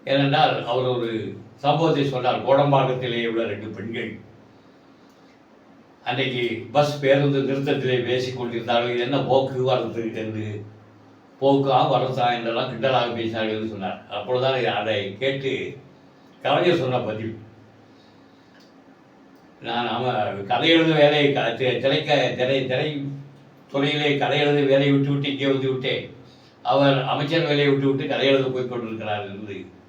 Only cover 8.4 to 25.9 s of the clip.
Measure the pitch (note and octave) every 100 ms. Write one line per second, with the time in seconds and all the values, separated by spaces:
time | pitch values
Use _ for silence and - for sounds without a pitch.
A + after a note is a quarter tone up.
8.4 | A#2+ A2+ - A#2 A#2+ A#2+ B2 C#3 A#2 C3+
9.4 | C3+ B2+ B2+ - A2+ A#2 A2+ A2 A2 G#2+
10.4 | G#2+ G#2+ - - - - - - - -
11.4 | C#3 C#3 C3+ B2 A#2 A2 - - A#2+ A#2+
12.4 | A#2 A#2 - A2+ C3+ C3 A#2+ A#2 A2+ A2+
13.4 | A2 A2 A2 G2+ F#2+ F#2 - G2+ - B2+
14.4 | C3 C3 A#2 G#2+ G#2+ G#2 F#2+ - C3 C#3
15.4 | C3+ A2+ - - - - - - - -
16.4 | - E3 F3 E3 B2+ B2 G#2+ A2 A2 A2
17.4 | - - - - - - - - - -
18.4 | _ - - - - - - - - -
19.4 | - - A2+ A#2 C3+ B2 B2+ A2+ G#2 G2
20.4 | G2+ A#2+ D#3+ E3 D#3+ D3+ D3 D3 C#3 B2+
21.4 | A2+ A2+ B2+ A#2+ C3+ D3 - C#3+ B2 B2
22.4 | B2+ C3+ B2+ C3 D3+ D3 C#3 - - -
23.4 | - - - C#3+ C#3+ D3 D3 C#3 C#3+ C#3+
24.4 | D3 C#3+ C#3 C#3 C#3+ C#3 C#3 C#3 C#3+ -
25.4 | C#3 C3+ C3 C3 C3